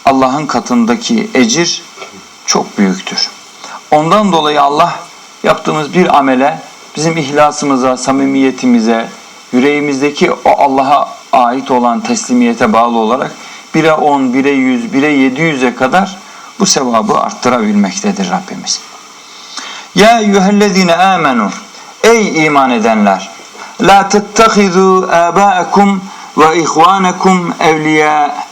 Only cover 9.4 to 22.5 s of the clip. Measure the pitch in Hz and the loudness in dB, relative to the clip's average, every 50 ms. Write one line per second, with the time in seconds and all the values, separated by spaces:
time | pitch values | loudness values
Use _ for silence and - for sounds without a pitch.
9.4 | - - - 123 127 147 147 147 143 147 139 131 139 147 143 - 180 170 - - | -14 -4 -2 0 2 2 0 0 -2 -4 -2 -2 -2 -2 0 0 -2 -2 -2 -2
10.4 | - 147 - - - 139 135 135 131 135 147 143 - - - - - - - 127 | 0 0 2 2 2 0 2 0 2 2 2 0 0 -4 -8 -18 -6 -2 0 0
11.4 | 123 120 127 135 131 - 131 123 120 120 117 113 104 - 120 107 - - 123 123 | 2 0 -2 -4 -4 -2 0 0 2 0 -2 -2 -2 -4 -4 -4 -2 -2 0 0
12.4 | 123 117 117 113 131 110 104 110 117 120 117 117 110 107 120 139 151 156 - - | 2 0 0 0 0 2 2 2 2 2 0 0 0 0 0 -2 -4 -6 -8 -14
13.4 | - - - - - - - 160 156 160 156 156 156 147 143 139 135 127 120 135 | -20 -20 -20 -20 -20 -4 -2 0 2 2 2 2 2 0 0 0 0 0 0 0
14.4 | 131 143 143 135 131 131 127 120 117 110 98 135 139 151 147 139 131 135 127 139 | 0 0 0 0 0 0 -2 -2 -4 -2 -2 0 0 2 2 2 2 0 0 -2
15.4 | 165 165 151 127 131 123 120 - 131 127 165 185 196 190 - - - - - - | -2 -2 -2 0 -2 -2 0 -2 -2 0 2 0 0 -2 -8 -16 -20 -20 -20 -20
16.4 | - - - - 202 - - 156 135 123 117 110 107 110 147 - - 107 104 - | -20 -20 -4 -4 -2 0 0 -2 -2 0 -2 -2 0 0 0 -2 -2 -4 -6 -4
17.4 | - 123 123 120 107 107 104 104 101 95 95 - - 104 92 98 95 90 90 92 | -2 -2 0 0 0 0 0 0 0 -2 -4 -4 -4 -4 -4 -4 -4 -4 -4 -6
18.4 | 92 - - - - - - - - - - - - - - - - - - - | -6 -10 -14 -12 -8 -8 -8 -8 -10 -18 -20 -20 -20 -20 -20 -20 -20 -20 -20 -20
19.4 | - - - - - - - - - - - 180 202 226 240 226 214 208 196 202 | -20 -18 -16 -16 -14 -14 -16 -16 -18 -6 0 4 4 4 4 4 2 2 2 2
20.4 | 185 196 202 202 208 202 180 190 185 175 165 170 185 196 185 170 156 143 127 117 | 2 2 2 2 2 2 2 2 2 2 2 2 2 2 2 0 0 0 0 0
21.4 | 107 95 92 - - - - - - - - - - 220 233 226 208 175 - 160 | -2 -4 -6 -10 -16 -20 -20 -20 -20 -20 -8 0 2 2 2 2 0 0 0 0
22.4 | 156 156 | 0 2